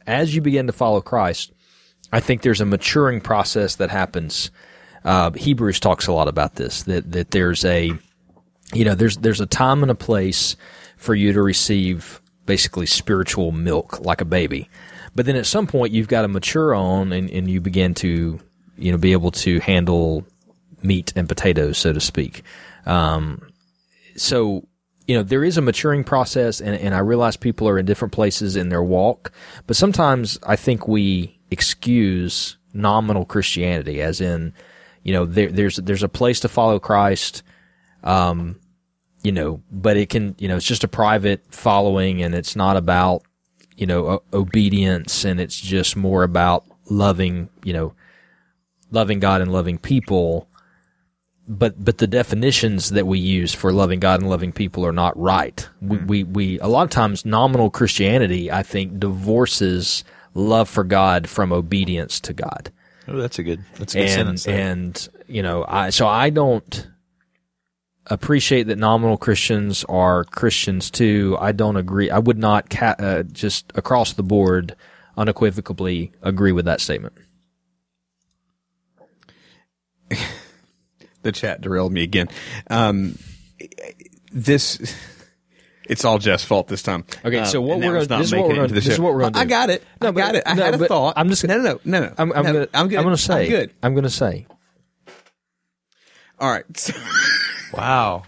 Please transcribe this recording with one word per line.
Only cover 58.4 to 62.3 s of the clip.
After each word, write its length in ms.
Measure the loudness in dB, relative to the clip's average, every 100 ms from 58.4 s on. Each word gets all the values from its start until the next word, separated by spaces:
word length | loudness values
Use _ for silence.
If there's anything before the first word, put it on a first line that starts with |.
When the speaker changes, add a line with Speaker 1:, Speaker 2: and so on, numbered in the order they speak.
| -2
Speaker 1:
I 140 | -4
think, 340 | -4 -6 -6 -4
divorces 1080 | -4 -4 0 2 2 0 0 0 -2 -6 -8 -20 _ -4
love 340 | 2 2 2
for 160 | 0 2
God 420 | 4 4 2 -2
from 240 | -2 0
obedience 680 | 0 0 -2 -2 -4 -6 -8
to 120 | -8